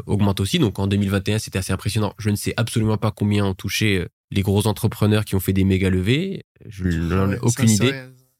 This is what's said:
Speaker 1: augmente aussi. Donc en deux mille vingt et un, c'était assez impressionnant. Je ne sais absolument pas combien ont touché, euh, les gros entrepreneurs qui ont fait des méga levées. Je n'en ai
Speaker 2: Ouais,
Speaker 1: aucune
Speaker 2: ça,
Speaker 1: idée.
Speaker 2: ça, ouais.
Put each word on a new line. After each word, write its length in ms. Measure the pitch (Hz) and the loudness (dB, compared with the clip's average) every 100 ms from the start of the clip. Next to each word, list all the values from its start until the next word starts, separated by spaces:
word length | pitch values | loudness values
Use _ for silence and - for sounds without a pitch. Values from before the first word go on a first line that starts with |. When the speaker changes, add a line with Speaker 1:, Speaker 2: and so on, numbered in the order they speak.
Speaker 1:
augmente 360 | - 98 101 98 | -2 0 2 0
aussi. 180 | 98 180 | 0 2
Donc 200 | 117 92 | 2 0
en 80 | 98 | 0
deux 120 | 101 | 2
mille 100 | 98 | 2
vingt 180 | 98 98 | 0 0
et 60 | |
un, 60 | 107 | -4
c'était 200 | - 95 | -4 -6
assez 140 | - | -4
impressionnant. 400 | 95 - 107 101 - | -4 -2 -2 -2 -2
Je 100 | 107 | -2
ne 80 | 104 | -2
sais 160 | - - | -2 -2
absolument 400 | 117 117 107 107 | -2 0 0 0
pas 120 | 110 | -2
combien 360 | - 104 104 98 | 0 0 2 0
ont 80 | |
touché, 420 | 92 98 - 107 95 | -2 -4 0 0 0
euh, 120 | 82 _ - | -2 _ -4
les 120 | 98 | -2
gros 240 | 98 98 107 | 2 2 2
entrepreneurs 580 | 101 - - 104 107 | 0 -2 0 2 2
qui 100 | 104 | 0
ont 60 | 95 | -2
fait 140 | - | 0
des 100 | 95 | 2
méga 240 | 95 95 95 | 2 2 2
levées. 560 | 92 92 135 196 - - _ - | 0 0 0 -2 -8 -14 _ -18
Je 160 | 98 | -6
n'en 460 | 92 82 85 92 95 | -2 -2 0 0 0
ai 40 | 95 | 0
Speaker 2:
Ouais, 20 | |
Speaker 1:
aucune 280 | 117 117 113 | -2 2 2
Speaker 2:
ça, 60 | |
Speaker 1:
idée. 140 | 107 120 | 4 2
Speaker 2:
ça, 80 | 135 | -2
ouais. 160 | 127 - _ _ | -10 -20 _ _